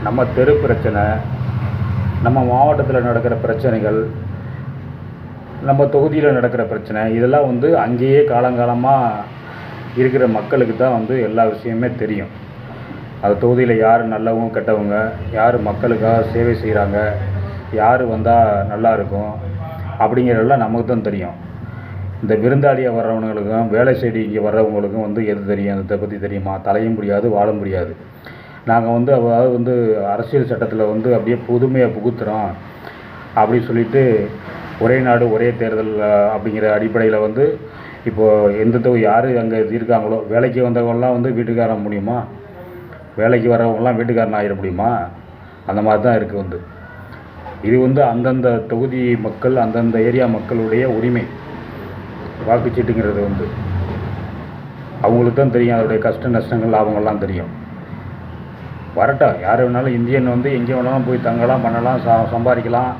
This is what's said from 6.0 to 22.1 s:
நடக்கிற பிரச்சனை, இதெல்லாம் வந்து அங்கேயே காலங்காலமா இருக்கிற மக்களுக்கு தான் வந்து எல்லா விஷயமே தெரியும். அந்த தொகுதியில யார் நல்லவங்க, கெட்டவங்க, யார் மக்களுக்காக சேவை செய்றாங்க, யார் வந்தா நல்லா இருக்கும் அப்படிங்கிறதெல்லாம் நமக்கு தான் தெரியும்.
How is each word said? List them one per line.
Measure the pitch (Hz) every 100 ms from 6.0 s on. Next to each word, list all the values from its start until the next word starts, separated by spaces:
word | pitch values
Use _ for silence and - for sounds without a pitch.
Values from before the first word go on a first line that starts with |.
| 151 151 147
நடக்கிற | 127 123 117
பிரச்சனை, | 107 110 - 107 113 113
இதெல்லாம் | 123 143 139
வந்து | 123 143 165
அங்கேயே | 110 120 131 139
காலங்காலமா | 147 120 127 123 120 120 127 139 120 104 101 - - - - - - 120
இருக்கிற | 131 131 123
மக்களுக்கு | 107 101 135 120 104
தான் | 127
வந்து | 117 110 131
எல்லா | 107 110
விஷயமே | 113 104 123 113 120 123
தெரியும். | 107 104 98 - - - - - - - - -
அந்த | 101 101 120
தொகுதியில | 123 123 113
யார் | 110 113 113
நல்லவங்க, | 110 113 113 113
கெட்டவங்க, | 110 101 107 104 104 110 110 -
யார் | 110 113 120
மக்களுக்காக | 104 104 123 113 110 113 110
சேவை | 117 117
செய்றாங்க, | 107 110 104 101 101 107 101 - - - - -
யார் | 110 107 127
வந்தா | 123 110 117 117 110 101 98
நல்லா | 104 113
இருக்கும் | 107 98 101 104 101 - - - - - -
அப்படிங்கிறதெல்லாம் | 113 120 123 113 113 139 113
நமக்கு | 117 117
தான் | 120
தெரியும். | 104 101 87 90 - - - - - - -